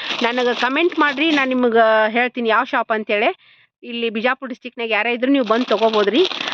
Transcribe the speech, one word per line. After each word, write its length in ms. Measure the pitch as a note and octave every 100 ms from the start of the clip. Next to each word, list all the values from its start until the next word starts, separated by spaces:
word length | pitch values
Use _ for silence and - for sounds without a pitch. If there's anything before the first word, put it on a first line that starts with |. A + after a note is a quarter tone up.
| - -
ನನಗ 260 | A#3 B3 B3
ಕಾಮೆಂಟ್ 500 | A#3 B3 C#4 E4+ -
ಮಾಡ್ರಿ, 320 | D4 C4+ D#4+
ನಾನ್ 180 | D4 C4
ನಿಮ್ಗ 280 | B3+ B3 A3+ A3 A3 A3
ಹೇಳ್ತೀನಿ 400 | A#3 B3 B3+ A#3
ಯಾವ 160 | A3
ಶಾಪ್ 280 | B3+ C4 A3+
ಅಂತೇಳಿ. 380 | G#3+ A3 G#3 B3 F#4+ _ _ _ _
ಇಲ್ಲಿ 280 | A#3+ A#3 A#3
ಬಿಜಾಪುರ 380 | A3 A#3+ C4 C4
ಡಿಸ್ಟ್ರಿಕ್ಟ್ನಾಗ 420 | A#3+ B3 B3 A#3
ಯಾರೇ 220 | G#3 A3+
ಇದ್ರು 200 | A#3+ B3+
ನೀವು 120 | C#4
ಬಂದ್ 220 | G#3+ A3+ B3
ತಗೋಬೋದ್ರಿ. 560 | G3+ A3 G#3+ G3+ A#3+ F#4 - -